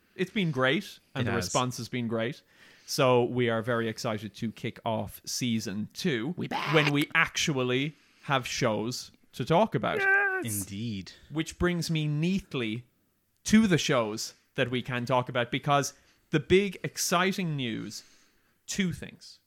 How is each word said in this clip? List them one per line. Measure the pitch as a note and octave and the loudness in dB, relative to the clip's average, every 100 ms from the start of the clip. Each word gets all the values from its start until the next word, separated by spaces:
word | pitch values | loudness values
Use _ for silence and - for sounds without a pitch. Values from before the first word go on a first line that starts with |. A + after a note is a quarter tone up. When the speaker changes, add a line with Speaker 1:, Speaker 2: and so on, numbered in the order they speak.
| _ | _
Speaker 1:
it's | - F3+ | -6 -4
been | A3+ F3 | 0 0
great, | C3 C3 E3 - - _ C#3 | 2 2 2 -2 -12 _ -4
and | |
Speaker 2:
It | |
Speaker 1:
the | B2 | -2
Speaker 2:
has. | A#2 F#2 | -2 0
Speaker 1:
response | C#3 B2+ B2 | 0 0 -2
has | A2+ | -6
been | B2 A#2 | -4 -2
great. | A2+ A2+ D3+ - _ - - - | -2 -2 -6 -14 _ -20 -20 -6
So | - C3 B2 | 2 4 6
we | A#2 B2 A#2+ | 4 2 2
are | A2+ | 0
very | A2 A#2 A2+ | 0 -2 -2
excited | A2 B2 A2 G#2 - | -4 -4 -4 -6 -6
to | A2+ | -8
kick | - A#2 - | -6 -8 -6
off | A#2 A2 F#2+ - - | -4 -4 -4 -10 -8
season | - B2+ A2+ A2 G2 G3 | -4 0 0 -2 -6 -6
two | - F#3 B2 B2 F3+ | -4 -2 0 -2 -4
Speaker 3:
We | C3 | -6
back. | - - | -4 2
Speaker 1:
when | D#3 D3 | 2 4
we | C#3+ - | 2 2
actually | D#3+ D#3+ - - C3+ B2+ B2+ C#3+ - _ _ | 2 2 0 -2 0 0 0 -2 -8 _ _
have | - C#3 A#2+ | -2 -2 -2
shows | - B2 G#2+ A2+ B2+ - _ _ | -2 0 0 -2 -6 -12 _ _
to | - | -8
talk | B2 D#3+ A3 | 2 2 4
about. | C3+ - - G4 G4 G4+ F#4+ | 0 -2 0 2 2 2 -2
Speaker 3:
Yes. | D4+ G2+ | -4 -6
Speaker 2:
Indeed. | F#2+ G2 A#2 G2+ F2 - - | -6 -6 -6 -6 -10 -16 -8
Speaker 1:
Which | C#3+ D#3+ - | -6 -6 -2
brings | F3 F3 D#3+ | 0 0 0
me | D#3+ D3+ | 0 0
neatly | D3 E3 F#3+ - C#3 A2+ A2 - _ _ _ _ _ | 0 0 0 -2 -4 -2 -4 -10 _ _ _ _ _
to | - G#3+ A3 | 4 6 6
the | E3 | 4
shows | - C3+ A2 A2 - - _ | 4 0 0 -4 -8 -12 _
that | - B2 | -2 -2
we | B2 | -2
can | A#2 B2 | -4 -4
talk | A#2+ B2+ A#2+ | 0 0 0
about, | B2 A#2+ | -2 -2
because | C#3 D3 C#3+ C#3 - _ _ _ | -2 2 2 2 -6 _ _ _
the | D#3 | -2
big | - F#3 G3+ F3 | 4 4 4 -2
exciting | - - - F3 F#3+ G3 F3 D3 | -8 -4 0 2 2 0 -2 -2
news, | B2 A2 A2 - - _ _ _ _ _ - | -4 -4 -8 -12 -16 _ _ _ _ _ -6
two | - F#3 | -2 -2
things, | D#3 F2+ - - - | -2 -10 -16 -20 -20